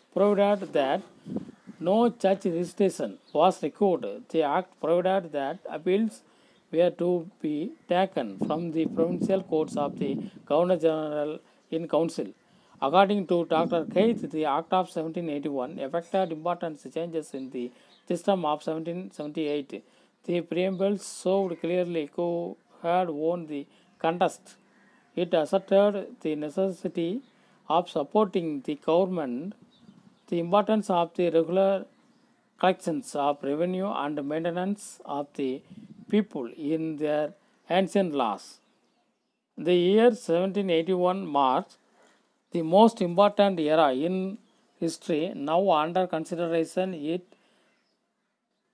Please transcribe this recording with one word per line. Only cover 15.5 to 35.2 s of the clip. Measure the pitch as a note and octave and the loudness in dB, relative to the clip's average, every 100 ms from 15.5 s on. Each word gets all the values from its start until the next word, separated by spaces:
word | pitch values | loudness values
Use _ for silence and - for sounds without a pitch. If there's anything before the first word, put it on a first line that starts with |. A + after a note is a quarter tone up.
| C#3 B2+ - | -4 -6 -6
effected | C3+ E3+ E3+ G3 F3+ | -6 -6 -2 -2 -2
important | D#3 E3 E3+ E3+ D3+ C3 | -4 -4 -4 -6 -10 -10
changes | D#3+ E3+ E3 D3+ | -8 -6 -6 -8
in | C3+ C3 | -10 -10
the | C3 A#2+ - _ _ - | -8 -8 -10 _ _ -6
system | F3 G3+ F#3+ | -2 0 0
of | D#3 D3+ | 0 -2
seventeen | - D#3+ D#3+ F3 F#3+ | -4 -6 -6 -8 -10
seventy-eight. | - D3+ D#3 D3+ D3 C#3 - - _ _ _ | -12 -8 -4 -2 -4 -6 -12 -16 _ _ _
The | - F3 | -4 -4
preamble | E3+ E3 F#3+ F3+ G3 G3+ | -2 -2 -2 0 0 -2
showed | - - F3+ G3 F#3+ E3 | -6 -6 0 0 0 -4
clearly | E3 F3+ F3 E3 D3 - | -2 -2 0 -4 -4 -4
who | F3 E3+ F3 G3+ _ _ | -2 -4 -6 -10 _ _
had | E3+ F3+ F3+ | 0 0 0
won | D3 D#3+ F3 D#3 | -2 -2 -2 -4
the | D3 D3 _ _ _ | -10 -12 _ _ _
contest. | D#3+ F3 F3+ - - - _ _ _ _ _ | -2 2 0 -2 -16 -20 _ _ _ _ _
It | - F3 | -4 0
asserted | F3 D3 F#3+ F#3+ G3 G3+ G3 - - | 0 2 0 4 4 4 2 -6 -8
the | D#3+ | -4
necessity | D3+ D3+ E3 F#3+ F3+ F#3 F3 E3+ A#3 - _ _ _ - | -4 -4 -2 -2 -2 -6 -4 -4 -4 -10 _ _ _ 0
of | E3 F3+ | 0 0
supporting | - C#3+ G#3+ G#3 F#3+ E3 C#3+ | -4 0 2 2 0 -4 -4
the | C#3+ | -6
government, | D3 - E3+ F#3+ F3+ C#3 A#2+ F#3 - _ _ - - _ _ - | -4 0 2 2 -2 -4 -6 -8 -14 _ _ -20 -20 _ _ -4
the | E3+ | -4
importance | E3+ G3 G#3 G#3+ F#3+ | 2 2 2 0 2
of | F3+ E3+ | 0 0
the | - F3 | 0 2
regular | E3 D#3+ F#3 G3 G3 - _ _ _ _ _ _ - | 2 2 2 2 0 -4 _ _ _ _ _ _ 0
collections | F#3 F#3 - D3+ - | 0 2 -2 -6 -4
of | D3 C#3+ D3 | -2 -2 -2
revenue | C#3 D3 F3+ F#3 G3 | -2 -2 -2 -2 -4
and | - C#3+ D3+ C#3+ | -4 -4 -6 -4
maintenance | D#3 E3+ E3+ F#3 G3+ - - | -4 -4 -4 -4 -6 -10 -16
of | - C#3+ | -8 -8